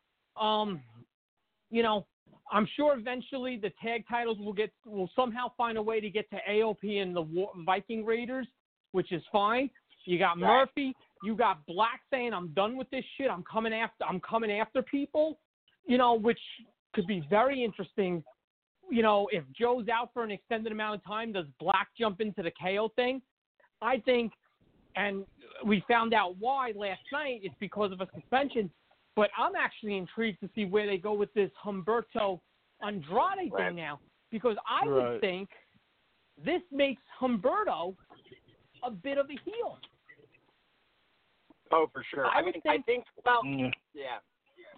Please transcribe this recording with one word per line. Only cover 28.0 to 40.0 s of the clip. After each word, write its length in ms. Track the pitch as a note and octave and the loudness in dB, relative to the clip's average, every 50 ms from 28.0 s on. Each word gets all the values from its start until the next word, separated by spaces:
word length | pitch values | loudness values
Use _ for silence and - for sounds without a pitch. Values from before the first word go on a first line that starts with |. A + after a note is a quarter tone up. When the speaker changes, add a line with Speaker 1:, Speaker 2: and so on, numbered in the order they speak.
| F#3+ - - | -8 -8 -10
Speaker 1:
suspension, 540 | F3 - - B3 C4 C#4+ C4+ - A#3+ G3+ D#3+ - _ _ _ _ _ _ _ - | -14 -6 0 2 2 2 2 0 -2 -2 -4 -6 _ _ _ _ _ _ _ 2
but 140 | G#3+ G#3 G3+ - | 2 2 4 4
I'm 180 | G#3+ C4 F4 G4 | 2 0 0 0
actually 420 | E4 C4+ - - - A3 G#3 G3+ | 0 -2 -2 -2 -6 -6 -4 -4
intrigued 420 | F#3+ F3+ - - A3 A3+ A3 F3+ - | -4 -4 -6 -4 -2 -2 -2 -2 -4
to 80 | G3+ F3 - | -8 -8 -4
see 80 | A3+ G#3 | -4 -2
where 200 | F3+ F#3+ G#3 G#3 | 2 2 2 2
they 120 | G3+ G3 | 2 0
go 160 | F3+ F3 G#3+ G#3 | -2 -2 -2 0
with 200 | G#3 G#3 G3+ - | 0 0 0 2
this 180 | G#3+ G3 E3+ - - | 2 0 0 0 -8
Humberto 800 | - G#3 G3+ F#3+ D#3+ G#3+ A3+ A#3+ - - - A3+ G#3+ G3 F#3 D#3+ _ _ _ _ _ _ _ - | -8 -6 -6 -4 0 0 0 0 0 -2 -4 -2 -2 -2 -2 -4 _ _ _ _ _ _ _ -10
Andrade 680 | A3+ G#3 G#3 F#3+ C#3 D3 F#3 B3 E4 F#4+ G4 G4 F4+ A#3 | -8 -6 -6 -6 -6 0 2 2 2 2 2 -2 -4 -4
Speaker 2:
Right. 160 | - G3 F#3 | -2 -2 -2
Speaker 1:
thing 80 | F3+ F3 | -2 -2
now, 240 | E3+ D#3+ D3 D3 - _ _ _ _ _ - | -4 -6 -8 -10 -12 _ _ _ _ _ -10
because 280 | A3+ G#3 - A#3+ G#3 A3 - | -6 -2 0 0 0 -2 -4
I 220 | A3 B3 D#4 G4 | -2 0 0 2
would 160 | - C#3 C3 B2 | 2 2 2 2
Speaker 3:
Right. 180 | A#2+ A#2+ A2 | 2 0 0
Speaker 1:
think 280 | G#3+ F#3+ F3+ F#3 G3 - - - _ _ _ _ _ _ _ _ _ _ _ _ _ _ _ | -2 -2 -2 -4 -8 -10 -14 -20 _ _ _ _ _ _ _ _ _ _ _ _ _ _ _
this 240 | - D3 A#3 E4+ F4+ F4+ - | -8 -4 -2 -2 -2 -4 -4
makes 300 | C#4 C#4 C#4 C#4 A#3 - _ - - - | 0 2 2 2 0 -4 _ -16 -8 -4
Humberto 800 | C4 B3+ A#3+ G3 F3 C#4 F4 G#4+ G#4 D#4+ F#3 D#3+ E3+ F#3 F#3+ - _ - - - _ - - - _ _ _ _ _ _ _ - - | -2 0 0 2 2 2 2 2 2 0 0 -2 -4 -8 -8 -12 _ -20 -20 -20 _ -20 -20 -20 _ _ _ _ _ _ _ -8 -8
a 80 | B3 | -8
bit 260 | A3 F3 F3 C#4 C#4 | -8 -6 -6 -4 -2
of 120 | C#4 C#4 C#4+ | -2 -2 -2
a 60 | C#4+ - - | -4 -12 -10
heel. 360 | F4 G#4+ A#4 B4+ - - - - - _ _ | -8 -6 -6 -6 -6 -8 -12 -20 -20 _ _